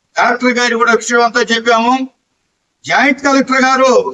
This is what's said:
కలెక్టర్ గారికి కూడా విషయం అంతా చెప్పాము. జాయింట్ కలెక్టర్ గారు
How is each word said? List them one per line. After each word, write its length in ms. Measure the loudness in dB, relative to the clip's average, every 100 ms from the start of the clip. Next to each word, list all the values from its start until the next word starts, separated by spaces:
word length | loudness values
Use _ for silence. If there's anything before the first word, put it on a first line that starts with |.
| _ -2
కలెక్టర్ 420 | -2 0 -2 0
గారికి 220 | -2 0
కూడా 160 | 0 0
విషయం 240 | 0 0 0
అంతా 160 | 0 -2
చెప్పాము. 400 | -2 0 0 2 0 -4 _ _ _ _ _ _ _
జాయింట్ 400 | -4 0 0 0 0
కలెక్టర్ 360 | 0 0 0 0
గారు 260 | 2 2 2 0